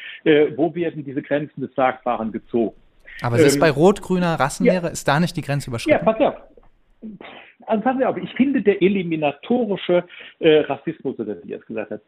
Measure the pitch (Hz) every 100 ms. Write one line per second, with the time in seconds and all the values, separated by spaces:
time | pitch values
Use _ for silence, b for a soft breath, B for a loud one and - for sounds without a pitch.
0 | B B 165 147 151 131 165 160 165 151
1 | 139 131 151 143 151 - 127 - 127 123
2 | - 113 110 110 - 120 110 - _ _
3 | B B 120 117 147 139 160 135 180 208
4 | - 185 175 160 131 - 240 185 165 -
5 | - 143 170 - 139 143 135 117 320 302
6 | 180 220 233 - - _ _ _ _ _
7 | 220 202 B B B _ - 214 220 262
8 | 233 175 165 - 269 262 196 196 185 202
9 | 175 160 147 - - 247 220 185 - 175
10 | 175 B B - 165 151 143 135 - -
11 | 139 117 107 - - 104 - 110 104 107